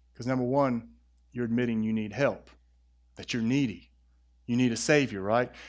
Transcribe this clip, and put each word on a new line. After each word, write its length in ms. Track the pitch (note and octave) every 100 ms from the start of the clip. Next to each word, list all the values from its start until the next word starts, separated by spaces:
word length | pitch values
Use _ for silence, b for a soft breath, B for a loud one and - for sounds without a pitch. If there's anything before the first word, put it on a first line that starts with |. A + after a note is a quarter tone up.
| _ -
'Cause 100 | A#2+
number 180 | C3
one, 460 | B2 C#3 C3+ A#2 A2+ - _ _ _
you're 140 | A#2+ A#2+
admitting 380 | A#2 B2 A2+
you 100 | A2
need 200 | A2 G#2+
help, 360 | - C#3 - - - _ _ _ _ _ -
that 160 | -
you're 120 | B2
needy. 420 | A2+ C3+ C3 F2 - _ _ _ _ _ -
You 80 | A#2+
need 160 | B2+
a 60 | A2+
Savior, 440 | - D3+ B2+ G2+
right? 300 | G2 A2+ B2 b